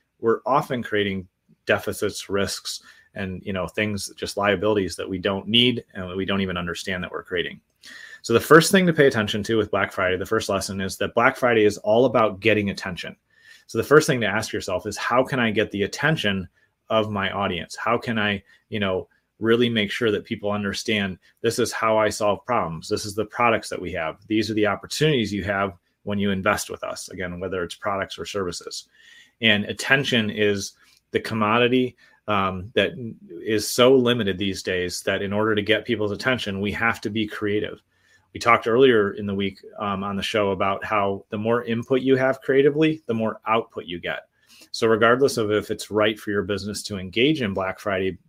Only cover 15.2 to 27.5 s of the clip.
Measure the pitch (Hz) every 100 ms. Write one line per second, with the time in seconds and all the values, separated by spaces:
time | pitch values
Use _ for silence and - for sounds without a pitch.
15.2 | 131 135 113 107 107 101 95 - 143 160
16.2 | 107 95 90 _ _ _ - 110 104 104
17.2 | 95 95 98 87 - - - 120 123 113
18.2 | 104 101 - _ _ 110 98 92 87 _
19.2 | _ - 110 117 120 117 101 - 117 101
20.2 | - 107 101 104 101 98 - 107 98 90
21.2 | _ _ 117 113 113 - 113 110 107 110
22.2 | 104 98 - 117 87 80 - 104 107 98
23.2 | 104 - 120 110 - - 87 90 82 78
24.2 | - 107 104 110 104 98 - - 156 139
25.2 | 104 101 92 98 101 90 _ _ 104 101
26.2 | 101 95 104 101 - 92 90 - - 92
27.2 | 90 87 92